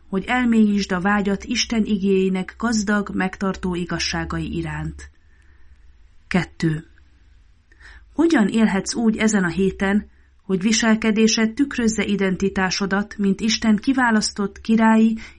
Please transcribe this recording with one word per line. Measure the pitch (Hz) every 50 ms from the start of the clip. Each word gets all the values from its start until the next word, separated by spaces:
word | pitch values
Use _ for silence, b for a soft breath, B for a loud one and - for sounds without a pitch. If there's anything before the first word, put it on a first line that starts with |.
| - -
hogy | 190 190 -
elmélyítsd | - 247 254 247 233 226 220 220 208 202 202 196 -
a | 190 180
vágyat | 170 202 208 208 196 202 196 190 -
Isten | - 247 214 - - 240 226 208
igéjének | - 214 190 190 196 190 190 190 190 185 185 190 - - -
gazdag, | - 233 233 214 202 202 208 208 196 - 190
megtartó | 196 185 185 - - 202 190 185 - - 185 175
igazságai | 170 180 170 170 165 - - - 170 165 160 165 165 160 147 151 170
iránt? | 165 156 151 151 156 160 156 - - - _ _ _ - - _ _ - - _ - - - _ - - - _ - _ _ - _ -
Kettő. | - 180 151 - - - - 160 156 156 - _ - - - _ _ _ _ - _ - _ _ _ _ _ _ b b b b b b b b -
Hogyan | - 320 339 330 247 208 -
élhetsz | - 226 220 202 185 190 185 - -
úgy | - 233 220 214 -
ezen | 214 220 220 202 185
a | 170
héten, | 165 180 196 190 190 - 196 190 202 208 - b b b b b b b b
hogy | - 190 180
viselkedésed | 180 233 220 - 240 220 220 220 - 220 208 220 220 220 226 233 220 220 220
tükrözze | - 285 277 - - 233 220 220 - 190
identitásodat, | - 202 185 196 190 190 - 196 190 190 196 190 185 180 - 202 185 196 202 202 208 - -
mint | 202 196 196 -
Isten | - 226 220 - - 226 214
kiválasztott | 196 - 269 262 262 254 233 220 214 208 - - - 202 196 - -
királyi | - - 226 220 226 226 220 220 220 226 220 220 B B B